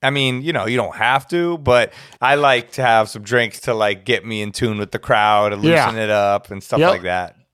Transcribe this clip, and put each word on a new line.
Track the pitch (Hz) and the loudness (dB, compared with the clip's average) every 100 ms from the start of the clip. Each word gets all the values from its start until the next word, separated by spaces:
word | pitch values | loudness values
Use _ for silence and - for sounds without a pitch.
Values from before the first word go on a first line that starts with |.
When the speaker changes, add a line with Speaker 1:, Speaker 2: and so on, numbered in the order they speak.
Speaker 1:
I | 135 | 0
mean, | 139 131 127 | 0 0 -2
you | 147 | -2
know, | 151 101 | -2 -2
you | 123 | -2
don't | 101 78 | -2 0
have | 110 135 - | 0 0 -2
to, | 175 170 170 | -4 -2 -4
but | 135 123 113 - - - | 2 2 2 -4 -20 -4
I | 123 147 | 0 2
like | 143 123 117 | 4 2 0
to | - | -2
have | 127 113 107 | 2 2 2
some | 113 | -4
drinks | 104 123 113 - | -2 0 0 -6
to, | - | -6
like, | 113 107 98 | -2 0 -2
get | 95 117 | -2 -4
me | 113 110 | -2 -8
in | 104 | -8
tune | - 123 104 | -4 -4 -4
with | 104 | -6
the | - | -8
crowd | - 113 104 104 104 | -2 2 4 2 2
and | 101 | 0
Speaker 2:
Yeah. | 156 165 120 | 2 2 2
Speaker 1:
loosen | 110 | -2
it | 110 | 0
up | 104 101 101 - | 0 2 0 -4
and | 98 | -16
stuff | - 123 | -4 0
Speaker 2:
Yep. | 165 | 2
Speaker 1:
like | 104 | 0
that. | 90 90 90 _ _ | -2 -4 -6 _ _